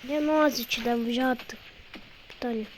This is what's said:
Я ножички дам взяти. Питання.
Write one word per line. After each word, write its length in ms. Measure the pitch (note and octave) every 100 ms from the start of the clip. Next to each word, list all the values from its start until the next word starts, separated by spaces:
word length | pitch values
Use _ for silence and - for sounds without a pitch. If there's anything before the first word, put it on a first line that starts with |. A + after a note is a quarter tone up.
Я 160 | B3 D4+
ножички 600 | D4+ D#4 D4+ B3 A3+ -
дам 240 | A#3 A#3 A#3
взяти. 500 | A#3+ C4 B3 - - - - - - - - -
Питання. 400 | - B3 A3+ G#3+